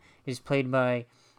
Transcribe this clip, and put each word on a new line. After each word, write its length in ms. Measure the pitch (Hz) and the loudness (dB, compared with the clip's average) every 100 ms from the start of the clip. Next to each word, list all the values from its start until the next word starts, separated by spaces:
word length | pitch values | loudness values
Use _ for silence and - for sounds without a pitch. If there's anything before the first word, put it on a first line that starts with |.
| - _ | -16 _
is 160 | - 123 | -10 -8
played 300 | - 139 127 | -2 -2 2
by 340 | 131 123 123 117 _ _ | 2 2 0 -6 _ _